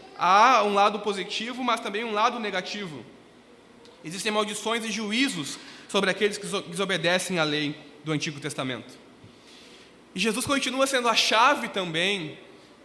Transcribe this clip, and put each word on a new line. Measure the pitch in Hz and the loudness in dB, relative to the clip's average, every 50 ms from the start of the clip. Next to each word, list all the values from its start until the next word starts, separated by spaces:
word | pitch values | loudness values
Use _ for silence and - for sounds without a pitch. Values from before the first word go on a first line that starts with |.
| - - - - | -20 -18 -6 0
há | 165 175 190 202 226 254 262 226 208 | 2 6 8 8 8 8 8 6 4
um | 208 202 | 4 4
lado | 202 202 214 208 214 | 4 4 4 2 0
positivo, | - 214 196 190 180 170 - - 214 240 254 247 262 | -2 -4 -4 -4 -4 -6 -6 -6 -6 -6 -6 -4 -2
mas | 240 226 226 | -2 -2 -2
também | 240 220 202 208 240 | -2 -4 -6 -4 -4
um | 233 208 | -4 0
lado | 208 220 247 247 247 | 2 2 2 0 -2
negativo. | 214 208 190 180 185 - - 208 202 170 147 123 104 - - - - - - - - - - - - - - - - - - - - | -4 -4 -4 -4 -4 -6 -6 -8 -8 -8 -10 -12 -14 -16 -20 -20 -20 -20 -20 -20 -20 -20 -20 -20 -20 -20 -20 -20 -20 -20 -20 -18 -14
Existem | 156 175 196 - 220 | -12 -10 -6 -4 -2
maldições | 214 214 214 208 202 - - 220 226 233 214 | 0 0 0 -2 -4 -6 -4 -4 -4 -2 -4
e | 226 | -4
juízos | 196 220 220 202 214 240 277 269 185 170 143 - - - - - - - - - | -4 -4 -4 -2 0 0 0 0 -2 -4 -8 -8 -10 -12 -14 -18 -20 -20 -8 -4
sobre | - 202 196 190 | 0 0 2 2
aqueles | 180 185 220 202 202 - | 2 2 0 0 0 -2
que | - | -6
deso-, | 175 190 196 - | -6 -6 -6 -6
desobedecem | 175 170 175 196 185 190 165 160 170 180 185 185 - 190 170 | -6 -6 -4 -2 -2 0 0 2 2 2 2 2 0 0 0
à | 156 | 0
lei | 151 147 151 151 147 151 - - - - - - | 2 0 0 -2 -2 -4 -8 -12 -20 -20 -12 -6
do | 156 | -4
Antigo | 156 143 - 165 143 139 | -2 -2 -2 -4 -6 -6
Testamento. | - 147 131 - 139 131 127 110 101 - - - - - - - - - - - - - - - - - - - - - - - - - - | -8 -8 -6 -6 -6 -6 -6 -8 -10 -14 -18 -20 -20 -20 -20 -20 -20 -20 -20 -20 -20 -20 -20 -20 -20 -20 -20 -20 -20 -20 -20 -20 -20 -10 -6
E | 190 | -2
Jesus | 196 226 202 254 254 | 0 0 0 0 0
continua | - 285 269 - 262 247 269 269 269 | 0 0 0 0 0 0 0 0 2
sendo | 269 254 240 240 | 2 2 2 2
a | 220 | 4
chave | - - - - 214 240 269 294 247 233 220 | 4 4 4 6 6 6 6 6 4 0 -4
também | - 202 185 175 156 160 175 196 202 190 160 147 135 - - - - - - - - - | -4 -4 -4 -2 0 0 0 0 0 -2 -4 -6 -10 -14 -18 -20 -20 -20 -20 -20 -20 -20